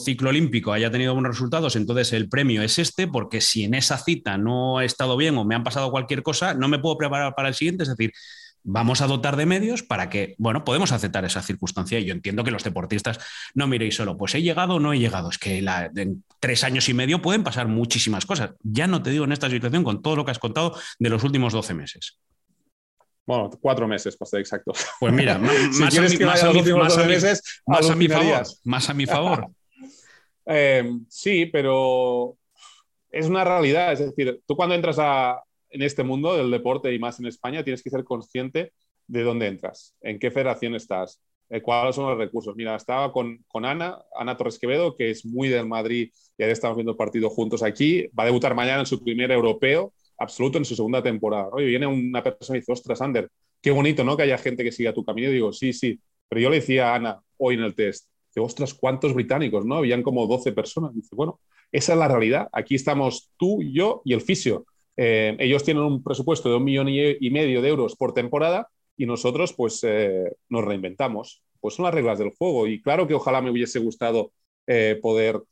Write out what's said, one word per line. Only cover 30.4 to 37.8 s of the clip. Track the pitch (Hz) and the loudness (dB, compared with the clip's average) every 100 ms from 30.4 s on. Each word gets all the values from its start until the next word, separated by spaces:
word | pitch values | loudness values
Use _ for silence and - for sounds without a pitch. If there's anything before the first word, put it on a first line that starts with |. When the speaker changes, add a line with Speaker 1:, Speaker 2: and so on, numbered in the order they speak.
| - | -2
Speaker 2:
Eh, | 151 139 131 120 120 113 | 2 4 4 2 -4 -8
sí, | - 196 185 170 | -6 0 0 2
pero | 156 135 131 131 127 127 123 123 - _ _ - _ _ _ _ | 0 2 2 2 2 2 0 -2 -8 _ _ -20 _ _ _ _
es | 156 160 | -4 0
una | 190 | 2
realidad. | 180 180 143 156 180 | 2 4 4 4 2
Es | 143 | 0
decir, | 143 139 131 123 - | -2 -2 -2 -2 -4
tú | 151 | -2
cuando | 175 175 | 0 0
entras | 170 151 | 0 0
a, | 147 135 127 127 - _ _ | 2 2 0 -2 -8 _ _
en | 139 | -6
este | 143 139 | -4 -2
mundo | 131 131 160 175 | -2 -2 0 0
del | 127 | 0
deporte | 120 123 131 131 | 0 0 -2 -2
y | 120 | -4
más | 120 120 | -4 -8
en | 120 | -10
España, | 117 123 151 | -10 -8 -6
tienes | 139 127 | -6 -8